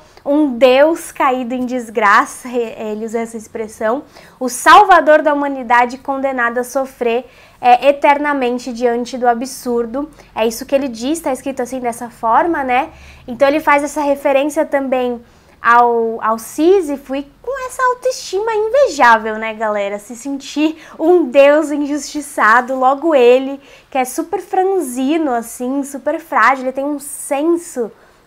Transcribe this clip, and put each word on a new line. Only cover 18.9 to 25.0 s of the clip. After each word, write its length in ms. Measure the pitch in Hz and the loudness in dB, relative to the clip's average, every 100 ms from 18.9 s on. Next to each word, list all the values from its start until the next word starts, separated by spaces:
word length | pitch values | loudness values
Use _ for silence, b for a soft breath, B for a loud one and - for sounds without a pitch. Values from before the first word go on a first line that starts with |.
| 294 240 226 220 214 | 4 4 4 0 -6
né, 180 | 220 220 | -8 -6
galera? 420 | 220 208 202 202 | -4 -2 -4 -8
Se 180 | - 233 | -12 -14
sentir 640 | 277 277 - 285 311 320 B B | -10 -10 -8 -2 -2 -4 B B
um 260 | 320 359 277 | 2 4 4
deus 460 | 277 277 302 302 | 4 6 6 2
injustiçado, 1040 | 285 285 294 277 294 277 - 220 233 240 262 | -4 -4 -6 -6 -10 -8 0 2 4 2 0
logo 380 | 262 269 320 285 | 0 2 2 4
ele, 440 | 240 254 269 277 B B B | 6 4 2 -10 B B B
que 80 | 269 | -4
é 80 | 254 | -4
super 340 | - 339 403 | -6 -6 -8
franzino, 920 | - 370 370 381 269 247 | -4 -2 0 0 -4 -4